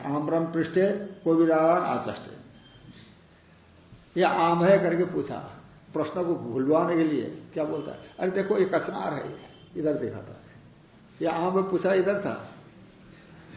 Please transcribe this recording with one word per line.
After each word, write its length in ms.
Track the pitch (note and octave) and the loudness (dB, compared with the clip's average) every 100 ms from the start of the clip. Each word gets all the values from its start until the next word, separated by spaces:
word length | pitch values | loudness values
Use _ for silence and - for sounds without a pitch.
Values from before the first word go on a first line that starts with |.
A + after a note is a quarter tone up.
| C#3 | -4
आम्रम 320 | D3 D3+ E3 E3 | -4 0 0 0
पृष्ठे 380 | E3 D#3+ F#3 G3 G3+ - - | -2 0 2 2 0 -8 -4
को 100 | E3 | 2
विधावान 480 | E3 E3 D#3 D#3+ F3+ | 4 6 6 4 4
आचष्टे, 540 | D3 A#2+ - - - - - - - - - - - - _ - - - - - - - - E3+ | 2 -2 -4 -8 -12 -18 -20 -20 -20 -20 -20 -20 -20 -20 _ -20 -20 -20 -20 -20 -20 -20 -8 0
ये 80 | |
आम 400 | F3+ - E3+ E3+ | 2 4 2 4
है 140 | F3+ G3 | 6 6
करके 260 | F3 E3+ | 4 2
पूछा, 320 | F3 D#3 - G#2+ - - - - - | 0 -2 -4 -8 -12 -18 -20 -20 -8
प्रश्न 300 | D#3 D3+ F#3 | -4 -4 -2
को 100 | F3 | -2
भुलवाने 640 | C#3+ A#2+ C3 C3+ D#3+ F3 E3 | -2 -2 -2 2 4 4 2
के 80 | |
लिए 200 | D#3 C3+ A2 - - | 2 0 -4 -10 -10
क्या 100 | E3 | -6
बोलता 280 | D3+ D#3 D3 | -4 -4 -8
है, 60 | - - - | -12 -16 -6
अरे 100 | F#3 | -2
देखो 280 | F#3+ G3 G#3 | -2 0 0
ये 60 | |
कचनार 500 | F3+ E3 - G3 F#3+ | 2 0 -2 -6 -6
है, 140 | C#3+ - | -6 -8
ये 520 | - - - - - | -12 -18 -20 -12 -4
इधर 140 | D3+ | -2
देखा 240 | C3+ A2+ G2+ | -2 -4 -8
था, 180 | - - - - - - - - - - | -14 -18 -20 -20 -20 -20 -20 -20 -20 -6
ये 60 | E3 | -4
आम 260 | E3 F3+ F#3+ | -2 0 0
में 140 | F#3+ | 0
पूछा 220 | F3+ F#3+ | 0 2
इधर 280 | F#3+ F#3 G3+ | 2 2 0
था, 140 | C#3 A2 - - - - - - - - - - - | -4 -8 -12 -18 -20 -20 -20 -20 -20 -20 -20 -20 -20